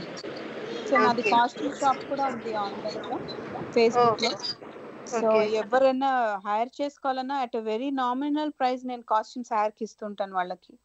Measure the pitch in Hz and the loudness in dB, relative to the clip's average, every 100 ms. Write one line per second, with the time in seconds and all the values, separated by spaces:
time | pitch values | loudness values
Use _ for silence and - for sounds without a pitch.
0 | 170 - - - - - - - - 262 | -10 -10 -10 -10 -10 -10 -8 -6 2 4
1 | 247 233 233 233 240 - 294 285 277 254 | 4 4 4 4 4 0 -4 0 0 0
2 | - 269 269 240 226 214 202 202 214 214 | -2 -2 -2 -2 -4 -4 -4 -4 -8 -8
3 | - 294 - - - - - 233 233 240 | -6 -6 -6 -10 -8 -8 -2 4 4 6
4 | 240 208 226 196 - - - - - - | 4 4 0 -2 -8 -8 -10 -16 -16 -14
5 | - 226 220 220 214 220 208 254 269 262 | -6 0 4 4 4 0 2 4 4 4
6 | 269 254 226 196 208 208 247 - 285 - | 2 2 2 -2 -2 0 0 -2 -6 -4
7 | 269 262 262 277 247 240 220 220 277 269 | -2 -2 -2 -4 -2 -4 -2 -2 -2 0
8 | 247 254 294 294 302 - 254 254 254 247 | 0 0 0 0 -2 0 0 0 -6 -8
9 | 226 220 220 254 240 220 214 - 214 - | 0 0 0 -10 -4 0 0 -2 -10 -8
10 | 208 202 196 185 180 185 _ - | -10 -6 -4 -2 -4 -6 _ -20